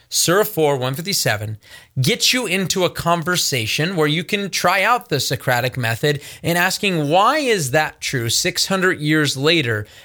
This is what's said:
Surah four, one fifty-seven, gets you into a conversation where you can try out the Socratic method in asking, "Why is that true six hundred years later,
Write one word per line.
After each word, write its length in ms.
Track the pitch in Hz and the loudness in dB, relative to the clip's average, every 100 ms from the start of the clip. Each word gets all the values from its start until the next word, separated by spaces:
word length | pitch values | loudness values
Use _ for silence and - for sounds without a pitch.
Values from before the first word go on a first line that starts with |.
| _ | _
Surah 320 | - - 190 | -2 2 2
four, 320 | 214 165 147 135 | 2 2 2 2
one 200 | 127 139 | -2 -4
fifty-seven, 640 | 180 190 127 104 107 107 - - - 131 | -4 -2 0 -2 -4 -10 -16 -20 -8 -2
gets 320 | 131 240 - | 0 2 2
you 140 | 254 226 | 0 0
into 360 | 190 175 190 | -2 0 0
a 60 | 170 | 0
conversation 1080 | - 170 170 160 175 - 131 107 - 165 185 | 0 0 0 0 -2 0 0 0 -2 -2 0
where 120 | 151 | 2
you 160 | 160 | 0
can 260 | - 202 196 | -2 -4 -2
try 320 | - 180 190 | 0 2 2
out 280 | 208 240 - | 2 0 0
the 100 | 139 | -2
Socratic 580 | - 131 - 120 123 131 | -2 -2 0 0 0 -2
method 420 | 113 113 147 143 - - | -4 0 0 -2 -6 -6
in 160 | 160 175 | -2 0
asking, 520 | 185 - 202 170 143 | 0 0 -2 0 2
"Why 280 | 180 220 311 | 4 4 2
is 320 | 262 208 135 | 0 0 0
that 300 | 151 147 - | 0 0 -4
true 260 | - 131 117 | -6 -4 -2
six 380 | - 180 - - | -2 -2 -2 -2
hundred 340 | 190 185 156 | 0 0 0
years 380 | 151 156 143 135 | 2 2 2 0
later, 480 | 147 170 120 107 101 - | 2 2 2 -2 -6 -14